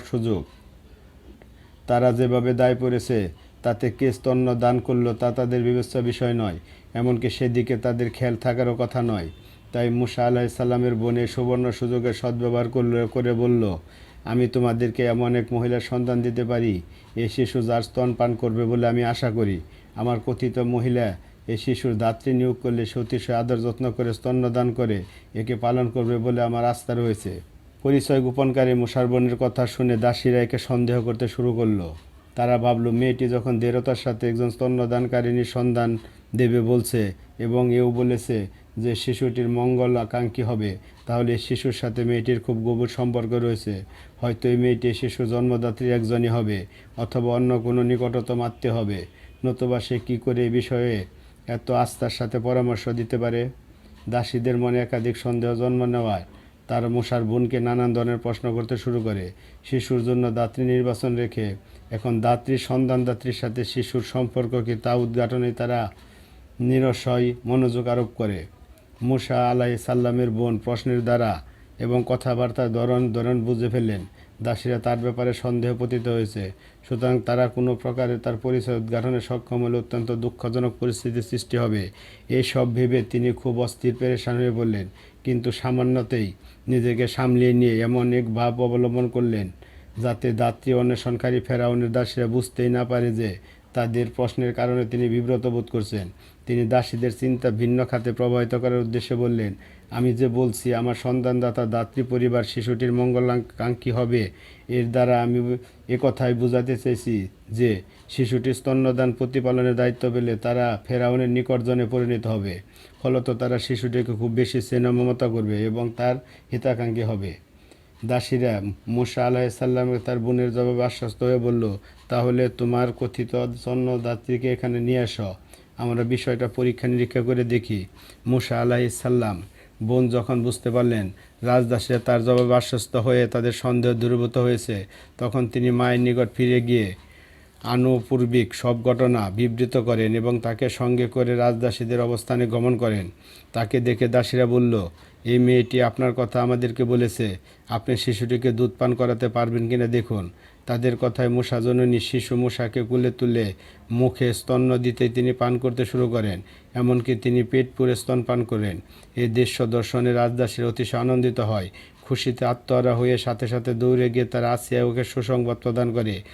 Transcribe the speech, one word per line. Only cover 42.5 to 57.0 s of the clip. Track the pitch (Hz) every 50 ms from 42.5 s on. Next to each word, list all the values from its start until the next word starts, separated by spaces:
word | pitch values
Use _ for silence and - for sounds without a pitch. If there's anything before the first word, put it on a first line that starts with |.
| 120 113 113
গভীর | 120 117 113 123
সম্পর্ক | 117 - - 123 120 117 120 117 110 123
রয়েছে। | 120 120 117 110 - - 107 101 92 98 - - - - - - -
হয়তো | 123 123 113 - - 123
এই | 123
মেয়েটি | 120 123 123 123 113 123 120 110
শিশু | - 135 120 - - 123
জন্মদাত্রী | 113 120 120 123 123 123 117 117 117 107 - 127 123
একজনই | 123 120 113 110 120 117 120
হবে, | 117 117 117 110 104 104 92 87 - - - - - -
অথবা | 120 117 110 - 123 120 120 120
অন্য | 127 123 123 123 117
কোনো | 113 120 120 123 123
নিকটতম | 120 123 117 123 117 117 123 110 - 123 120
আত্মীয় | 120 117 - - - 120 113
হবে। | 117 110 101 101 90 87 - - - - - - - -
নতুবা | 127 123 - 127 123 123 120
সে | 104 - 127 113
কী | - - 123
করে | 113 - 131 120 120 123
এ | 117
বিষয়ে | 117 123 117 - 131 120 123 120 113 101 90 - - - - - - - -
এত | - 120 117 - -
আস্থার | 123 120 123 - - - 131 120
সাথে | - - 120 110 127 120
পরামর্শ | 110 123 127 127 123 123 117 104 - 123
দিতে | 117 117 113 113 127
পারে? | 117 120 120 117 117 120 127 131 - - - - - - - - - - 110
দাসীদের | 117 123 117 - - 120 117 127 123
মনে | 120 123 120 123 123
একাধিক | 120 113 131 117 113 123 120
সন্দেহ | - - 123 120 120 117 120 120
জন্ম | 113 123 127 127 123 123
নেওয়ায় | 120 120 120 117 110 101 90 90 - - - - - - - -
তার | - - 117 117 117
মূসার | 120 123